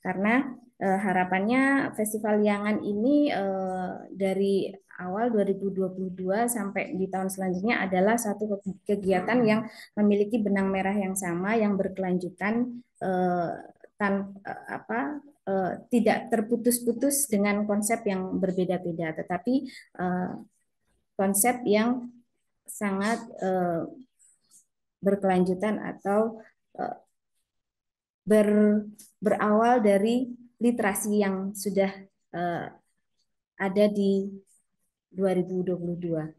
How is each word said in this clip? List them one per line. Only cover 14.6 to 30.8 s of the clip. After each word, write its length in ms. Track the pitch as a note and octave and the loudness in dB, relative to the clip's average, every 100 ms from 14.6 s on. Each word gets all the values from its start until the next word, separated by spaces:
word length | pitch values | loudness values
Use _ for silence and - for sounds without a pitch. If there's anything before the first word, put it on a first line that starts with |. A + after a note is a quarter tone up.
| - | -10
apa, 560 | - - A3 C#4 D4 - _ - | -12 -6 -6 -4 -8 -14 _ -4
eh, 260 | G3 F#3 - - | -2 -2 -6 -2
tidak 320 | A#3+ G#3 - - | 2 2 0 0
terputus-putus 1040 | A3 G#3+ A#3 A#3+ A#3+ - A#3 C#4+ C#4+ - | -2 0 0 0 0 -2 0 0 0 0
dengan 320 | G3+ G#3 G3+ G#3 | 0 2 0 0
konsep 320 | G#3 G#3 A3+ | 0 0 -2
yang 320 | G#3 F#3 F#3 F#3 | 0 -2 -2 -2
berbeda-beda, 720 | F#3 F#3 F3+ F3+ F3 E3 E3 | 0 0 0 -2 -4 -4 -6
tetapi, 400 | D#3 - F3 - C4 C#4 - - | -6 -6 -4 0 -2 -2 -16 -20
eh, 380 | - F3+ F3+ F3+ - - _ _ _ _ _ _ | -6 -2 -2 -4 -8 -14 _ _ _ _ _ _
konsep 480 | - G3 G3 B3 B3 F#3+ | -2 0 4 2 2 2
yang 400 | G#3 A#3 B3 - - _ _ _ _ - | 2 2 -2 -6 -18 _ _ _ _ -20
sangat, 560 | - G#3 F#3+ G3+ A#3 - - | -6 -4 0 0 -2 -6 -6
eh, 480 | F#3+ F#3 F3 E3 - - B3+ _ _ _ _ - _ _ _ _ | -2 0 0 -2 -4 -10 -20 _ _ _ _ -20 _ _ _ _
berkelanjutan 800 | F#3+ G3 G3 F#3 F3+ F3+ G#3 G#3 | -2 0 2 2 2 0 -2 -4
atau, 640 | - - G3 G#3 A3 A3 - _ _ - | -6 -8 -2 0 0 -4 -20 _ _ -10
eh, 200 | - - _ _ _ _ _ _ _ _ _ _ _ _ | -8 -10 _ _ _ _ _ _ _ _ _ _ _ _
ber-, 640 | - G#3+ G#3 G#3 G#3 G#3 G#3 - - _ | 4 6 6 6 6 4 -2 -16 -20 _
berawal 640 | G#3 - G#3 G#3+ A#3 B3 | 0 2 2 4 4 4
dari 480 | G#3 G3 G#3+ A#3+ B3+ - - _ | 6 4 4 2 -2 -8 -20 _
literasi 640 | A#3+ A#3+ | 0 2